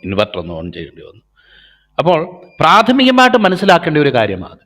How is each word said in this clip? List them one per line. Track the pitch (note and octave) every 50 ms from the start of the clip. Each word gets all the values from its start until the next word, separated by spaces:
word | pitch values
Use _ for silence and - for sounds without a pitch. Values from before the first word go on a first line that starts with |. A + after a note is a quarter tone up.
| - F2+
ഇൻവെർട്ടർ | G2+ F#2+ G#2 G#2 - F#2
ഒന്ന് | E2 E2 E2+ D#2+
on | E2 F2+ E2
ചെയ്യേണ്ടി | E2+ E2 - _ - - -
വന്നു. | - G#2+ _ _ _ _ _ _ _ _ _ _ _ _ _ _ _ -
അപ്പോൾ | C#3+ E3 F3+ D#3 E3 F#3 - - - - _ _
പ്രാഥമികമായിട്ട് | D3+ D#3+ F3+ G#3 A3+ A#3 B3+ C#4 B3+ B3+ C4 B3+ B3+ B3+ A#3+ B3 G#3
മനസ്സിലാക്കേണ്ട | F#3 F#3+ F#3 G3+ G3 F3+ E3+ E3+ E3+ D#3 D3+ D3
ഒരു | C#3 B2 A#2+
കാര്യമാണ്. | A2 G2 F#2+ F#2 F2+ - - _ _